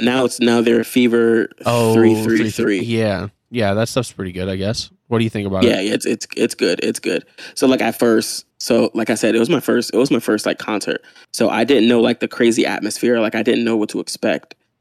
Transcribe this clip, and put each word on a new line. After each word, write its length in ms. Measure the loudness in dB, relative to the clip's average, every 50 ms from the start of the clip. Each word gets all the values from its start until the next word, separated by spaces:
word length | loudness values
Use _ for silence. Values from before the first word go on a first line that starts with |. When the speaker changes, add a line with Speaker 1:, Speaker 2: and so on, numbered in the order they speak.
| 2
Speaker 1:
now 220 | 0 2 2 0
it's, 140 | 0 0 0
now 220 | 2 2 2 4
they're 220 | 4 4 2 2 0
Fever 640 | 0 0 2 2 4 4 4 2 4 2 2 0 -2 -6 _ -4
Speaker 2:
Oh, 280 | -2 0 2 2 4 4
Speaker 1:
three 200 | 6 6 6 4
three 80 | 4 0
three. 140 | 0 0 0
Speaker 2:
three 120 | 0 -2
three. 280 | -2 -2 -2 -2 0 -2
Yeah. 460 | -2 -2 -2 -2 0 0 -2 -4 -6 -8 -12 _ _ _
Yeah, 220 | -4 -2 -2 0 0
that 120 | 0 -2 -2
stuff's 240 | -2 -4 -4 -6
pretty 200 | -8 -10 -10 -10
good, 180 | -6 -6 -6 -4
I 60 | -4 -4
guess. 320 | -4 -4 -4 -6 -8 -12 _ _ _ _
What 120 | 0 0
do 40 | 0
you 60 | 0
think 180 | -2 -4 -4 -2
about 160 | 0 2 2
Speaker 1:
Yeah, 160 | 2 2 0
Speaker 2:
it? 60 | -2
Speaker 1:
yeah, 80 | -4 -4
it's, 120 | -4 -2
it's, 220 | -4 -4 -4 -6 -10 -4
it's 200 | -4 -2 -4 -2
good. 240 | -2 -2 -2 -2 -2 -2
It's 160 | -4 -4 -4
good. 240 | -6 -4 -4 -4 -6 _ _ -20 -20 -16 -6
So, 140 | 0 2 2
like, 120 | 2 2
at 180 | 0 -4 -2 0
first, 480 | 2 4 4 2 2 -2 -8 -12 -12 _ _ _
so, 320 | -4 0 2 2 2 0 -2
like 160 | -4 -2 -2
I 60 | -2
said, 200 | 0 0 0 2
it 40 | 2
was 100 | 2 2
my 100 | 0 -2
first, 340 | 0 0 0 0 -2 0 0
it 40 | 0
was 120 | 2 2
my 80 | 0 -2
first, 260 | 0 -2 -2 -2 -2
like, 120 | -4 -4 -4
concert. 440 | -6 -6 -6 -4 -4 -4 -6 -8 -8 -14 _ -20 -20 _
So 180 | -4 0 0 0
I 140 | 2 0 2
didn't 240 | 4 4 4 6 4
know, 140 | 4 4
like, 180 | 4 2 0 -2
the 60 | -4 -8
crazy 380 | -2 2 2 2 4 2 0
atmosphere. 540 | -2 -2 -4 -6 -6 -6 -2 0 0 2 2
Like, 160 | 0 -2 -2
I 80 | -2 0
didn't 200 | 0 0 0 0
know 140 | 0 0 0
what 100 | -2 -2
to 100 | -4 -8
expect. 560 | -8 -8 -10 -4 -2 -2 -2 -2 -6 _ -20 _ _ _ _ _